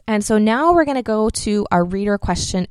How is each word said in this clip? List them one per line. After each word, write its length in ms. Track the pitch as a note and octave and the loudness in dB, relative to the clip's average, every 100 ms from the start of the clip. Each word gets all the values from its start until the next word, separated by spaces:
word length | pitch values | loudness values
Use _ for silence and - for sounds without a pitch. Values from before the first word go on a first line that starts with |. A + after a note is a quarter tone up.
| - | -4
And 180 | G#3+ | -4
so 140 | G#3 G#3+ | 2 2
now 340 | G#3+ A#3 D#4+ | 2 2 4
we're 120 | F4 | 4
gonna 180 | D4 C4+ | 2 -2
go 280 | A3 G#3+ G#3+ | -2 0 0
to 360 | - - G#3 G3+ | -2 -2 -2 0
our 120 | F3 | 0
reader 320 | F3 F#3+ G#3 G3+ | 0 -2 -2 -2
question 480 | - F3+ - F#3+ F3+ | -2 -4 -2 -4 -4